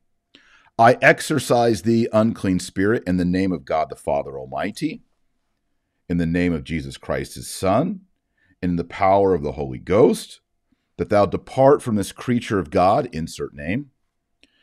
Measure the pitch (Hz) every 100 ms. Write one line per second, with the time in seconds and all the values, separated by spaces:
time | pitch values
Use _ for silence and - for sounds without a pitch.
0 | _ _ _ _ _ _ _ - 117 -
1 | 139 - - 151 - 123 117 104 98 113
2 | 120 110 113 - 101 92 - - 101 117
3 | - 90 87 92 95 82 67 80 76 -
4 | - 71 69 67 65 67 90 - 156 151
5 | _ _ _ _ _ _ _ _ _ _
6 | - 87 82 87 87 82 65 80 67 65
7 | - 69 69 65 64 - 95 107 180 196
8 | - _ _ _ _ _ 90 87 85 -
9 | 98 98 98 87 71 - 69 64 - 98
10 | 160 220 - - _ _ _ _ _ -
11 | - 104 98 90 - - 135 143 - 107
12 | 95 - - 120 - 101 76 92 92 123
13 | 147 78 80 - 71 71 73 113 143 _
14 | _ _ _ _ _ _